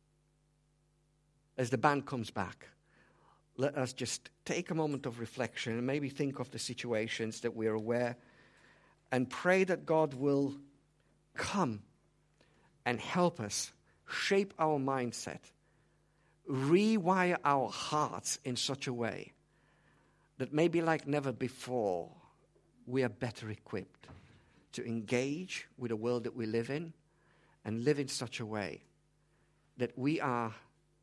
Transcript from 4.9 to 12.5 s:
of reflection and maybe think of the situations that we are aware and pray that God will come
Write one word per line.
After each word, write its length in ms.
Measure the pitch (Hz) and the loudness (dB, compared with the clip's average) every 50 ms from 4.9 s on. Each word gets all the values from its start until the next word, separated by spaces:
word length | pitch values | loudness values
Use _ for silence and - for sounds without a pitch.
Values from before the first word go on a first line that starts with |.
| 139 131 143 | -2 -4 -4
of 140 | 127 117 120 | -6 -6 -6
reflection 580 | 113 - - 127 120 113 - - - 120 113 | -10 -8 -4 -4 -4 -4 -2 -6 -4 -2 -2
and 80 | 120 123 | -2 0
maybe 240 | 131 139 151 143 135 | 0 0 0 -2 -4
think 300 | 139 - 147 139 135 - | -2 -2 -2 -2 -2 -4
of 100 | 123 - | -8 -6
the 80 | - 113 | -6 -8
situations 800 | - - 120 - - 120 113 107 113 110 - - 113 110 110 - | -6 -6 -6 -6 -2 0 0 0 0 0 -2 -2 -4 -4 -4 -2
that 140 | - 117 117 | -4 -4 -2
we 120 | 113 110 | 2 0
are 60 | 110 110 | 2 2
aware 420 | 110 107 117 120 123 123 117 123 - - - - - - - _ - - - - _ _ _ _ _ _ - | 0 0 2 2 2 2 0 -2 -6 -14 -20 -20 -20 -20 -20 _ -20 -20 -20 -20 _ _ _ _ _ _ 0
and 180 | 131 127 127 127 | 0 0 0 0
pray 360 | - - - 180 185 190 190 | -4 0 4 6 6 6 6
that 200 | 185 175 139 147 | 4 2 -2 2
God 280 | 165 160 160 156 147 135 | 2 4 4 4 2 0
will 480 | 123 143 143 139 139 139 139 143 - - - _ _ _ _ _ _ _ _ _ _ _ _ - | 0 2 2 4 4 2 0 -2 -8 -16 -20 _ _ _ _ _ _ _ _ _ _ _ _ -8
come 500 | - - - - 202 170 123 107 101 - _ _ _ _ _ _ _ _ _ _ _ _ _ | -6 -4 -2 2 2 2 2 0 -6 -10 _ _ _ _ _ _ _ _ _ _ _ _ _